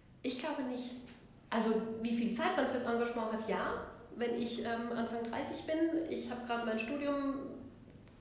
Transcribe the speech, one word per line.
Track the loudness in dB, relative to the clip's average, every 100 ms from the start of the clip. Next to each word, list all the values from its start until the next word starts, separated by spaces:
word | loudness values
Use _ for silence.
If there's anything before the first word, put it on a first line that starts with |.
| -20 -6
Ich | -4 -2
glaube | -2 -2
nicht. | -2 -4 -6 -8 -12 -18 -20 -20 0
Also | 4 6 4 2 0
wie | 2 4
viel | 4
Zeit | 4 4 4
man | 4
fürs | 2
Engagement | 2 2 2 0 0
hat, | 0 0
ja. | 0 0 -2 -6 -12 -12 -2
Wenn | 0 0
ich, | 0 -2
ähm, | -2 -2 0 0
Anfang | 0 -2
dreißig | -2 -2 -4 -4 0
bin, | 2 4 2 0
ich | -2 -4
habe | -6 -2
gerade | 0 2
mein | 0
Studium | 0 0 0 2 0 -2 -6 -10 -12 -16 -18 -20 -20 -20